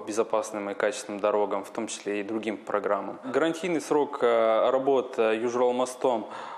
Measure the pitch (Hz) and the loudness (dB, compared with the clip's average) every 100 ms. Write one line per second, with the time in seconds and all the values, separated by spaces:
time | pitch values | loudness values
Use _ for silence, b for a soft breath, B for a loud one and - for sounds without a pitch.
0 | - 104 107 110 107 107 101 98 107 104 | 0 -2 0 0 -2 -6 -6 -2 -2 -2
1 | - 104 104 104 101 101 98 - 107 - | -6 -2 0 2 0 -2 -6 -8 -6 -6
2 | 101 104 101 113 110 98 - 104 101 101 | -4 -4 -4 -4 -4 -6 -4 -2 0 -2
3 | 98 - - 127 160 165 185 156 - 147 | -2 -10 -4 0 0 -2 -2 -4 0 0
4 | 139 - 120 117 113 110 110 131 135 135 | 0 2 2 4 4 4 4 4 4 2
5 | - - 110 110 120 120 123 123 127 - | 2 2 2 2 0 2 2 2 0 0
6 | 135 113 98 B B | 0 0 -2 B B